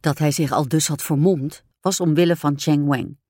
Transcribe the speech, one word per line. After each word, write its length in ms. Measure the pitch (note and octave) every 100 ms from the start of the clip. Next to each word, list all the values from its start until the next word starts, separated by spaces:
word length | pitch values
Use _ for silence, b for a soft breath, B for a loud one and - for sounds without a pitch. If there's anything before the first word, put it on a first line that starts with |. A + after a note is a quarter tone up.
Dat 180 | - C#3+
hij 120 | D3+
zich 220 | C#3+ D3
aldus 340 | B2 C#3+ D#3 -
had 160 | D3+
vermomd, 600 | - C#3+ E3+ F3 C#3 - _ _
was 200 | F#3 F#3+
omwille 360 | F3 D3+ E3+ E3+
van 220 | D3 C#3+
Cheng 300 | - D3 C#3+
Wen. 320 | C3+ - - _